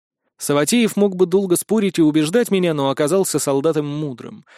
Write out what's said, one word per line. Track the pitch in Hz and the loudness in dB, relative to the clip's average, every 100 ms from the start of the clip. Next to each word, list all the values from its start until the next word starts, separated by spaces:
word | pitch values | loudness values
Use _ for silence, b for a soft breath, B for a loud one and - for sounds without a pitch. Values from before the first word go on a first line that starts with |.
| _ _ _ _ | _ _ _ _
Саватеев | - 147 147 240 220 - | -2 0 2 2 0 2
мог | 202 185 | 0 2
бы | 185 | 0
долго | 180 196 170 | 2 0 -2
спорить | - 214 202 - | 0 0 0 2
и | |
убеждать | 156 151 151 208 240 | 2 2 0 0 0
меня, | 196 180 | 0 0
но | 156 139 | 0 -2
оказался | 135 151 185 190 151 | 0 0 0 0 -2
солдатом | 143 139 147 156 147 | 0 0 0 -2 -4
мудрым, | 147 151 123 - - - | -6 -8 -10 -16 -18 -20